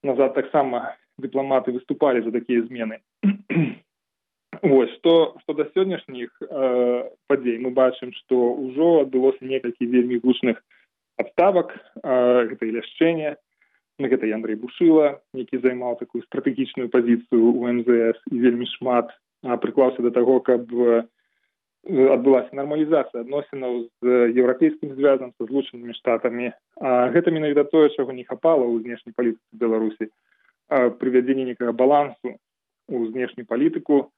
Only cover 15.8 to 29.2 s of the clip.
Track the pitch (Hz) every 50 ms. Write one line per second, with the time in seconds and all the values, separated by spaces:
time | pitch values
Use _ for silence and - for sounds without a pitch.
15.8 | 123 123 120 120 120 _ - 120 - _ - 135 - 139 131 135 131 - - -
16.8 | 123 117 - 127 117 120 117 113 - _ - 117 113 117 120 123 120 120 120 120
17.8 | 113 123 120 117 113 113 113 - _ - - 120 120 123 120 120 123 120 - -
18.8 | 123 127 123 120 117 120 - _ _ _ _ _ - 131 123 117 - 113 - 143
19.8 | 135 127 127 127 120 120 117 123 120 127 131 127 127 - 123 117 123 117 120 120
20.8 | 123 120 117 117 117 _ _ _ _ _ _ _ _ _ _ _ _ _ _ _
21.8 | _ - 190 131 131 135 139 120 120 135 135 123 120 - - 139 139 147 147 156
22.8 | 156 151 160 147 131 - - 120 117 123 139 147 139 _ - 139 131 123 120 120
23.8 | 117 117 _ _ - 123 123 123 120 117 117 127 123 127 127 - 160 156 151 -
24.8 | - 143 135 131 139 143 135 135 135 123 _ _ 117 110 131 139 135 - - 120
25.8 | 120 120 117 - _ 127 117 117 - 123 117 120 123 120 120 _ _ _ _ -
26.8 | - 135 123 123 123 127 120 170 170 180 165 156 151 151 143 147 143 143 - 160
27.8 | 151 143 147 - 131 127 131 127 120 - 131 117 - 165 165 143 123 120 117 113
28.8 | 110 120 120 113 _ 120 113 -